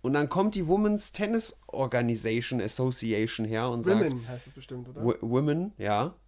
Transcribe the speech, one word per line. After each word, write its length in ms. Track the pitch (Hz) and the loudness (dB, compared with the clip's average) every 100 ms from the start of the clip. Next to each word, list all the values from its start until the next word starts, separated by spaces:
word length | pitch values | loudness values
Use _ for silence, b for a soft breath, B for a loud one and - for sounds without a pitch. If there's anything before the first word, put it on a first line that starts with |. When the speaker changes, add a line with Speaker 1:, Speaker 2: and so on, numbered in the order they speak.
Speaker 1:
Und 140 | 131 | 2
dann 140 | 143 147 | 2 2
kommt 260 | 175 202 208 | 2 2 0
die 100 | 165 | 2
Women's 460 | 190 208 208 - | 2 4 0 -2
Tennis 480 | - 208 226 220 - - | -4 0 0 -2 -8 -10
Organization 920 | - 131 127 120 113 107 117 120 123 | -4 0 2 2 0 0 -2 -2 -2
Association 840 | 104 - 131 127 113 107 113 - 107 | -2 0 -2 -2 0 0 0 -2 -2
her 220 | 110 123 | -2 -2
und 140 | 120 | 0
sagt, 180 | 123 208 | 2 4
Speaker 2:
Women 260 | 175 127 117 | 4 -2 -8
heißt 200 | 123 - | -14 -14
es 60 | |
bestimmt, 340 | - - 127 123 | -20 -14 -12 -12
oder? 160 | 127 | -2
Speaker 1:
Wo-, 100 | 113 - | 0 0
Women, 520 | 113 123 151 151 185 - | 2 2 2 2 -2 -4
ja. 360 | 101 104 147 - | 0 0 0 -6